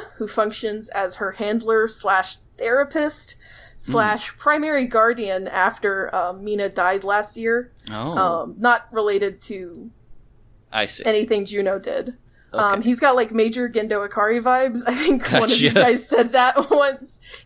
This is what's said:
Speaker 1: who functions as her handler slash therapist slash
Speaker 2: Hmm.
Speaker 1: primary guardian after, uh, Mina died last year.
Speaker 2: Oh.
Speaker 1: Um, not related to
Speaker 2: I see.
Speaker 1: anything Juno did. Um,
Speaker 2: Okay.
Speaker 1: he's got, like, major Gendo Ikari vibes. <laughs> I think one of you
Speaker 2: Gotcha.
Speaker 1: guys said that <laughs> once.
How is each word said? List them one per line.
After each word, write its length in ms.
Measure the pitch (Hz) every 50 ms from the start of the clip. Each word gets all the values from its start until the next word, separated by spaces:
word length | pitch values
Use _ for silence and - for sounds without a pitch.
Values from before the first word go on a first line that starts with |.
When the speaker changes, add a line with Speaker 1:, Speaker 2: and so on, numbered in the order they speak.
| - - -
Speaker 1:
who 100 | - 220
functions 600 | 208 - - 214 214 226 - - 214 208 214 220 -
as 280 | - 202 196 185 185
her 160 | - 208 190 190
handler 560 | - 220 208 214 233 226 220 226 220 220 226
slash 500 | - - - 196 196 185 185 - - - - - _
therapist 800 | - - 233 240 277 285 277 - 320 294 302 302 - - - - - - - - - - - -
slash 540 | - - - 247 226 214 214 214 233 - -
Speaker 2:
Hmm. 80 | - -
Speaker 1:
primary 480 | - 294 294 302 294 311 302 277 254
guardian 600 | 247 - 226 220 233 240 240 226 196 190 185 190
after, 680 | - - 190 185 208 220 - - 202 196 196 190 - -
uh, 180 | 190 175 175 185
Mina 360 | 190 202 214 208 202 202 190
died 340 | - 202 175 180 196 196 196
last 320 | 196 202 208 214 208 -
year. 340 | 233 226 226 233 240 247 240 _ - - -
Speaker 2:
Oh. 260 | 214 214 127 151 170 190
Speaker 1:
Um, 360 | 190 175 170 165 151 - - 190
not 280 | 220 247 240 220 - - 233
related 460 | 220 208 208 202 196 202 196 190 -
to 500 | - - 208 190 185 175 175 - - 226 - _ _ - - - - - _ _ _ _ _ - _ _ -
Speaker 2:
I 140 | 110 104
see. 180 | 101 - - -
Speaker 1:
anything 400 | 233 220 214 226 - 226 202 202
Juno 320 | 196 208 202 196 190 196 190
did. 380 | - - - - - 233 247 - _ _ _ _ _ _ -
Um, 280 | - 214 202 196 196
Speaker 2:
Okay. 20 | 233 233
Speaker 1:
he's 120 | 247 233
got, 140 | 311 277 247
like, 160 | 254 233 220 220
major 360 | 226 220 226 226 247 247 240
Gendo 380 | 240 226 214 220 214 202 202
Ikari 340 | 202 - 220 208 214 226 240 226
vibes. 400 | 254 254 254 262 269 226 240 240
<laughs> 20 |
I 80 | 240 247
think 360 | 262 311 320 285 254 - - -
one 120 | - 220
of 120 | 214 - -
you 100 | 143 147
Speaker 2:
Gotcha. 100 | - 202 -
Speaker 1:
guys 240 | - 233 247 - -
said 240 | 254 233 240 240 240
that 360 | 254 247 254 254 277 - -
<laughs> 20 |
once. 500 | - 294 285 277 269 269 262 - - - - - - - -